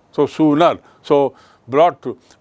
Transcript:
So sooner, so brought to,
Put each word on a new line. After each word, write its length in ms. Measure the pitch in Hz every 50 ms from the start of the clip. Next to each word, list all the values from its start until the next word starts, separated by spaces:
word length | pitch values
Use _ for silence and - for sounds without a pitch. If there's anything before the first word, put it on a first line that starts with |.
| _ _ _ -
So 80 | 147
sooner, 500 | 135 - - 156 151 143 147 175 160 123 - - _ _ _ _ -
so 200 | 151 143 139 127 - _ _ _ _ _ _ -
brought 380 | 123 143 165 175 143 - -
to, 60 | 131 110 - _ _ _ _